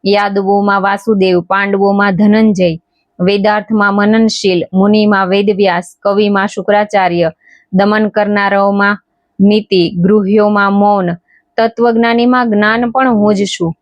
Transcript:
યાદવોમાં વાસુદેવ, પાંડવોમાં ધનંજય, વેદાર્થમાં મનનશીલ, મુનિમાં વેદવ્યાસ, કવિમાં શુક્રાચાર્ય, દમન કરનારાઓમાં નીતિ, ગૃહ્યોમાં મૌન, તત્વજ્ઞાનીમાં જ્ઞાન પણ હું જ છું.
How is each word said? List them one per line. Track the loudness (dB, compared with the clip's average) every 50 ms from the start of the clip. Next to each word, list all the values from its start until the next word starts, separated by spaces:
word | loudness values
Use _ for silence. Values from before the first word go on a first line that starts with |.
| 0
યાદવોમાં | 0 0 0 0 -2 -2 -2 -2 0 0 0 0 0 0 0
વાસુદેવ, | 0 -2 -4 -4 -2 -2 0 0 2 2 0 0
પાંડવોમાં | -2 _ -2 -2 -2 -2 -2 0 0 0 0 0 0 0 0
ધનંજય, | 2 2 2 4 4 2 2 2 0 0 -2 -2 -4 _ _ _ _ _ _ _ -4
વેદાર્થમાં | -2 -2 0 0 0 0 -2 -2 -4 -2 -2 0 0 0 0
મનનશીલ, | 0 2 2 2 2 2 0 -2 -2 -2 -2 0 -2 -4 -2 0
મુનિમાં | 0 2 2 2 2 2 2 0 0 0
વેદવ્યાસ, | 0 0 0 0 0 0 0 0 0 0 -2 -6 -10 -20 _
કવિમાં | _ -2 0 0 0 0 0 0 -2
શુક્રાચાર્ય, | -2 -6 -6 -4 0 0 0 0 0 0 0 0 0 0 0 -2 -2 -4 _ _ _ -20 _ _ _ -2
દમન | 0 0 2 0 0 -2
કરનારાઓમાં | -2 -2 -2 -2 0 -2 -2 -2 0 0 0 0 0 0 0 0 0 -2 -4 _ _ _ _ _ _ _ 0
નીતિ, | 2 2 2 0 -2 _ 0 0 0 0
ગૃહ્યોમાં | -2 -2 0 2 2 2 0 0 0 2 2 2 0 0 0 0 0
મૌન, | 2 2 2 0 0 -2 -4 -6 -8 _ _ _ _ _ _ _
તત્વજ્ઞાનીમાં | -4 -4 -2 -2 -2 -2 0 2 0 0 0 0 0 0 2 0 0 0 0
જ્ઞાન | 0 0 0 0 0 -2 -4 -2
પણ | -2 -2 0 0
હું | 0 0 2 0 0
જ | 0 -2
છું. | -4 -4 -6 -6 -6 -6 _